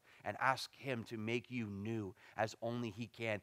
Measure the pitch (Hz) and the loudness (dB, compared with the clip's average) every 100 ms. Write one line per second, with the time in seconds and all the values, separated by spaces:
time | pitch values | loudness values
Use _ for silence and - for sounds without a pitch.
0 | - - - 104 127 127 - - 139 123 | -20 -8 -4 2 4 4 2 -6 -2 -2
1 | 107 113 107 120 117 123 110 101 104 113 | -2 -2 2 2 0 -2 -2 -2 0 0
2 | 101 - - - 107 - 117 120 120 101 | -2 -6 -8 0 0 0 -2 0 -2 -4
3 | 117 - 113 104 | -8 -4 0 0